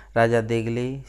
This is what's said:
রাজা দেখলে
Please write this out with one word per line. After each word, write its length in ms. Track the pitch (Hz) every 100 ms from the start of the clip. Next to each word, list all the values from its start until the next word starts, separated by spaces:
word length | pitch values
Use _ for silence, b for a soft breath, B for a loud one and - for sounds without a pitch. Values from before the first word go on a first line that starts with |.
| B 117
রাজা 260 | 117 117
দেখলে 600 | 113 117 113 117 127 135